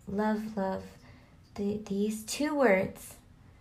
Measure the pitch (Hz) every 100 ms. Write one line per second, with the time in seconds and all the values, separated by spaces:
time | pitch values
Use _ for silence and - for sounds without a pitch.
0 | - 196 214 214 220 202 190 190 185 -
1 | - - - - - - 202 214 - 202
2 | 214 214 - - 294 294 240 190 - -
3 | - - - - - -